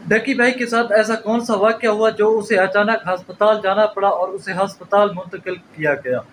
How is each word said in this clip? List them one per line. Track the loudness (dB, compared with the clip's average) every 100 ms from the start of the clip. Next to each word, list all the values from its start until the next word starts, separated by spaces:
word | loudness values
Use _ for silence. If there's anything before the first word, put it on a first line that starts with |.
| 0
डकी | -2 0
भाई | 0 0
के | 0 -2
साथ | -2 2
ऐसा | 2 2
कौन | -2 -2 -4
सा | -2
वाकया | 2 2 2 0
हुआ | 2 0
जो | 2 0
उसे | 0 0 0
अचानक | 2 2 0 0 -2
अस्पताल | -6 -8 0 2 2
जाना | 0 2 2
पड़ा | 2 0
और | 0 -4
उसे | -6 -8
अस्पताल | -4 -4 -4 0 2 2
मुंतकिल | 0 -12 -12 -10
किया | -10 -12 -4 -2
गया? | -2 -2 -4 -6